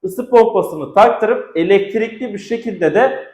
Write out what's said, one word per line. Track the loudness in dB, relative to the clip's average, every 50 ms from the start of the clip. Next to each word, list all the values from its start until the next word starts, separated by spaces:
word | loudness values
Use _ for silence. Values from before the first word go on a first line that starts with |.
| -8
Isı | -8 -8 -8 -6 4
pompasını | 4 6 6 6 2 -2 -2 -2 -6 -10 -10 -2 4
taktırıp | 4 4 4 4 0 -2 -2 -2 -2 -4 -6 -4
elektrikli | -2 0 2 2 2 2 0 -4 -4 -4 -4 -8 -10 -10 -10 -10
bir | -12
şekilde | -8 -8 -8 -6 -6 -8 -6 -2 -2 0 2
de | 2 2 2 0 -6 -12 -16